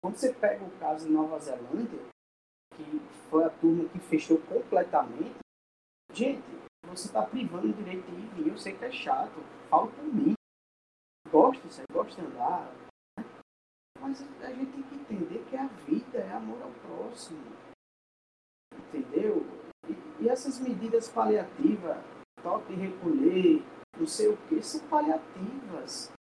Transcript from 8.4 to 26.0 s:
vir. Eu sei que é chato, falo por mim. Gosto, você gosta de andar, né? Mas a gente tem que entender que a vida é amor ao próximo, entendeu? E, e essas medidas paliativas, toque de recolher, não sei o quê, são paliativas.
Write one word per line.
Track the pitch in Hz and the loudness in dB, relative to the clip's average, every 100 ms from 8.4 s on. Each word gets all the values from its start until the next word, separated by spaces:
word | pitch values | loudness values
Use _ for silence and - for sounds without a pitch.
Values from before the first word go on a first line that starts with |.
vir. | 156 | -2
Eu | - | -2
sei | 196 196 | -10 -8
que | 240 | -8
é | |
chato, | - - - - - - - - | -6 -2 -2 -2 -6 -16 -18 4
falo | 160 - | 4 4
por | - 302 | -4 -2
mim. | 240 139 214 _ _ _ _ _ _ _ _ - | 2 4 2 _ _ _ _ _ _ _ _ 4
Gosto, | - 220 - 165 | 8 8 6 -10
você | - - | -16 -4
gosta | 170 - - | 0 0 -4
de | 156 | -10
andar, | 120 127 180 - - - _ _ - | -2 -2 -2 -4 -14 -20 _ _ -14
né? | - - - _ _ _ _ - | -14 -14 -20 _ _ _ _ -10
Mas | 269 269 - 262 | -6 -6 -8 -12
a | 240 | -10
gente | 247 269 | -6 -6
tem | 277 | -6
que | - - | -10 -10
entender | - 208 170 208 - | -8 -4 -4 -4 -6
que | 262 | -4
a | 269 | -4
vida | - - 311 - 240 | -6 0 0 2 -4
é | 190 | -2
amor | - - - | -4 -6 -8
ao | - | -10
próximo, | - - - - - - - 113 107 - - _ _ _ _ _ _ _ _ _ | -12 -12 -8 -8 -8 -12 -14 -14 -16 -20 -20 _ _ _ _ _ _ _ _ _
entendeu? | - - 294 254 - 214 175 - - - - - | -16 -8 -6 0 2 4 2 0 -10 -16 -16 -8
E, | - - - | -8 -8 0
e | 226 | 2
essas | 254 277 247 | 2 0 -4
medidas | 254 196 220 226 - | -4 -4 2 2 2
paliativas, | 226 214 208 175 - - 208 170 - - - - - | 0 4 4 2 2 4 4 0 -4 -6 -18 -20 -10
toque | 175 208 - | -2 -2 -2
de | 190 | -6
recolher, | 190 - 175 139 151 185 180 156 - - - - | -4 -2 2 6 6 8 8 8 4 -16 -18 -6
não | 160 | -4
sei | - 214 | 4 4
o | 214 - | 4 2
quê, | 311 | 0
são | - 311 - | 0 -6 2
paliativas. | 302 302 320 - 185 196 269 220 160 - - | 2 4 2 -2 -8 -8 -6 -8 -10 -8 -10